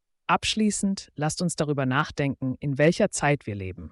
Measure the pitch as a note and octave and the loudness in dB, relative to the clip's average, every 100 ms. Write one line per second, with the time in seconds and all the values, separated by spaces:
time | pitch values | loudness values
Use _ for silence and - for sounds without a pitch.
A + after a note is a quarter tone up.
0 | _ _ - F#3 - - G#3+ - G3 G3 | _ _ -2 0 0 0 0 2 -2 -2
1 | - - D3+ - F3+ - D3+ C#3+ C3 C3+ | -6 -6 -4 -2 -2 0 -2 0 2 2
2 | D3+ - C#3 B2 C3 B2+ D3 C3+ D3+ - | 0 -2 -2 -2 -4 -4 -4 4 4 4
3 | G3+ - D3 C#3+ - G2+ F#2 E2+ E2 | 0 0 0 0 -4 -8 -8 -10 -14